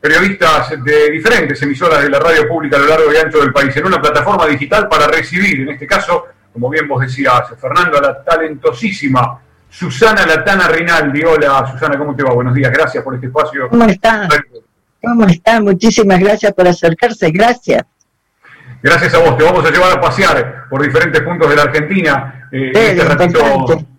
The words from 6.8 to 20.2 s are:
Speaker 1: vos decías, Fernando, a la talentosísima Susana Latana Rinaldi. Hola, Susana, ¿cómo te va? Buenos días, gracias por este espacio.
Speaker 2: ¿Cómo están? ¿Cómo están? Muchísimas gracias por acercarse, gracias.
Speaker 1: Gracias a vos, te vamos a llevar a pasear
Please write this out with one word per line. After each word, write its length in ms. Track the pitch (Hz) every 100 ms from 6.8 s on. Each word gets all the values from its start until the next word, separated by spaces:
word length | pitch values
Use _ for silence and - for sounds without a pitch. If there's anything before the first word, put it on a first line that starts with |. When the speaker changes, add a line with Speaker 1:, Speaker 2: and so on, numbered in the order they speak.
| 151
Speaker 1:
vos 140 | 131
decías, 440 | 131 127 135 123 120 117
Fernando, 380 | 131 156 175 147
a 60 |
la 200 | 139 127
talentosísima 1200 | - 160 160 143 160 - 226 196 139 131 120 - _ _ _
Susana 560 | - 175 123 220 208 170
Latana 420 | 156 175 196 175
Rinaldi. 540 | 160 170 170 147 139
Hola, 420 | 165 156 147 139 127
Susana, 240 | - 156 139
¿cómo 180 | 151
te 80 | 135
va? 120 | 135
Buenos 180 | 120 123
días, 180 | 127 131
gracias 320 | 131 156 135
por 120 | 135
este 140 | 131 127
espacio. 380 | 135 151 147 127
Speaker 2:
¿Cómo 160 | 233 226
están? 420 | 185 226 220 196 156 - - _ _ _ _
¿Cómo 240 | 226 233
están? 400 | 208 170 - 226
Muchísimas 560 | 202 185 226 214 208 185
gracias 320 | 190 214 208
por 160 | 196 180
acercarse, 640 | 175 170 165 240 226 175
gracias. 520 | 165 226 240 - 117 - _ _ _ _ _ _ - - -
Speaker 1:
Gracias 320 | 135 165 175
a 40 | 170
vos, 180 | 165 127
te 60 |
vamos 200 | 156 180
a 60 | 156
llevar 200 | - 185 180
a 40 |
pasear 640 | 165 -